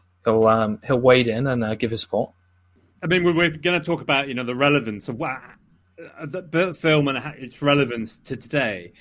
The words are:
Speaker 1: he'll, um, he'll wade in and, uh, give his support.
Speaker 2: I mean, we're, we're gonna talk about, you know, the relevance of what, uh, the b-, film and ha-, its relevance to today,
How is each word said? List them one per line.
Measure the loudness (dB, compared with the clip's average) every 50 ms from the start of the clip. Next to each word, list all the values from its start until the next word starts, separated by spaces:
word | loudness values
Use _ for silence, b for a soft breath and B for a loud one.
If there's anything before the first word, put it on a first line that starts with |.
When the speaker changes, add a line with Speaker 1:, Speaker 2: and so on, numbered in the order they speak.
| _ _ _ _ -2
Speaker 1:
he'll, | 0 2 4 4
um, | 4 4 4 2 0 -4 -4 -2
he'll | -2 0 4
wade | 6 6 6 6 4
in | 2 0 -2 -2
and, | -2 -2 -2 -2
uh, | -4 -2
give | -4 -4 -4
his | -2 -4
support. | -4 -2 -2 -2 -2 -4 _ _ _ _ _ _ _ _ _ _ _ _ _ _ -2
Speaker 2:
I |
mean, | 0 0 2 2
we're, | 2 2
we're | 2 0 0
gonna | -2 -2 -2 -2 0 0 -2
talk | -2 -4 -4
about, | -2 0 0 0 -2 -2
you | -4
know, | -4 -4
the | -4 -2
relevance | 0 2 2 2 2 0 -4 -8 -8 -10 -10
of | -8
what, | -6 -6 -8 -8 -10 -14 -20 -20 _ _ _ _ _ _ _ _ -20 -20 -20 -16
uh, | -14 -12
the | -10 -10 -10
b-, | -8 -2 0 0 0 0 -2
film | -2 0 2 4 4 2 2
and | -2
ha-, | -4 -6 -10 -12
its | -12 -14 -16 -10 -2
relevance | 2 4 4 4 2 0 -2 -6 -8 -10 -12 -16
to | _ -12 -12
today, | -12 -8 -6 -4 -2 -2 -2 -4 -6 -10 -16 B B